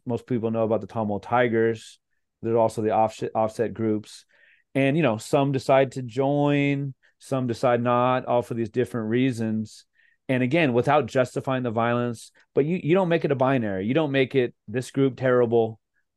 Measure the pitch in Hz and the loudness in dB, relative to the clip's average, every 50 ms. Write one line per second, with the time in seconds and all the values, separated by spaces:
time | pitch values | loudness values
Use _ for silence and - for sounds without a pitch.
0 | _ 127 117 113 - - 127 117 107 113 113 113 113 107 110 107 - - - 117 | _ -6 -6 -6 -4 -4 -4 -2 -2 -2 0 0 0 0 0 0 -2 -4 -6 -4
1 | 110 104 104 98 - - - 123 127 123 113 113 113 113 113 110 - - - _ | -4 -2 -4 -6 -4 -2 0 2 2 2 2 2 0 0 -2 -4 -8 -16 -20 _
2 | _ _ _ _ _ _ _ _ - 113 113 117 113 110 - - 107 107 101 107 | _ _ _ _ _ _ _ _ -6 -2 2 2 2 2 0 -2 -2 0 2 2
3 | 110 110 - - 127 - - 110 110 110 - - 113 104 95 110 113 110 107 107 | 2 0 -2 -4 -8 -6 -2 -2 -2 -2 -2 -4 -4 -4 -4 -2 -2 -2 -2 -2
4 | 101 - - - - _ _ _ _ _ _ _ _ _ - 135 135 135 135 165 | -4 -8 -18 -20 -20 _ _ _ _ _ _ _ _ _ -2 0 0 2 2 2
5 | 160 123 107 113 - - - 147 139 143 139 131 - - 135 135 139 127 - 135 | 2 0 0 -2 -2 0 0 2 2 0 0 -2 0 2 4 4 4 2 -2 -6
6 | 127 120 107 131 135 139 143 147 143 147 143 143 143 143 143 139 143 139 135 - | -10 -8 -4 -2 -2 0 0 0 2 2 2 2 0 0 0 -2 -4 -6 -10 -14
7 | _ _ _ _ - - 139 131 127 120 113 - - 127 120 120 120 123 120 123 | _ _ _ _ -10 -6 -4 -4 -2 -4 -2 0 2 2 2 2 2 2 2 2
8 | 123 127 127 127 123 - 123 120 120 - 123 113 117 107 - 127 120 117 - 120 | 2 2 2 0 0 0 0 0 0 -2 -4 -6 -6 -4 -2 -2 -2 -2 -2 -4
9 | 110 107 113 123 131 135 120 113 113 110 110 110 110 107 - - - _ _ _ | -4 -2 0 0 0 0 0 -2 -4 -4 -2 -4 -4 -6 -10 -18 -20 _ _ _
10 | _ _ _ _ _ - 131 123 127 123 139 175 170 131 117 123 120 143 143 151 | _ _ _ _ _ -4 -2 0 0 0 2 2 2 2 2 2 2 2 2 2
11 | 135 107 - 131 127 - - 139 113 135 131 127 127 120 107 117 113 117 120 120 | 0 0 0 0 0 0 -2 -6 -4 -4 -4 -2 -2 -2 -2 0 0 0 0 0
12 | 120 120 117 110 - - _ _ _ _ _ - 143 151 180 180 - 143 170 190 | -2 -4 -6 -8 -12 -20 _ _ _ _ _ 0 0 0 -2 -4 0 0 2 2
13 | 190 170 165 165 160 160 139 123 131 131 135 131 113 104 98 92 98 110 127 160 | 2 2 0 0 0 0 0 2 2 2 2 2 0 -2 -4 -4 -2 0 0 0
14 | 160 143 135 135 135 - - 135 123 117 - _ _ - 104 127 127 - - 139 | 0 0 2 0 0 2 2 0 0 0 -2 _ _ -8 -6 -6 -6 -4 -2 0
15 | 135 135 120 - 127 131 127 123 123 113 117 117 113 110 110 - _ _ _ _ | 0 0 0 0 0 2 4 4 4 4 4 2 2 2 -2 -8 _ _ _ _
16 | _ _ _ | _ _ _